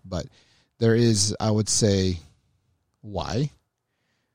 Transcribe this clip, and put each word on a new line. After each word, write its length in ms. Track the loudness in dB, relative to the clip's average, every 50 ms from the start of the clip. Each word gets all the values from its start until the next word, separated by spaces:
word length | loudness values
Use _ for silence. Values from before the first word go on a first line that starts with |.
| _
but 220 | -10 -8 -8 -8 -10 -16 _ _ _ _ _ _ _ _ _
there 160 | 0 2 4
is, 420 | 4 4 4 4 2 0 -2 -2 -4
I 100 | -2 0
would 200 | 0 0 0 0
say, 500 | 0 2 2 2 2 2 2 0 -2 -4 -8 -16 _ _ _ _ _ _ _ _ _ _ _ _ _ _
why 480 | -18 -10 -8 -8 -6 -4 -4 -4 -4 -4 -6 _ _ _ _ _ _ _ _ _ _ _ _ _ _ _ _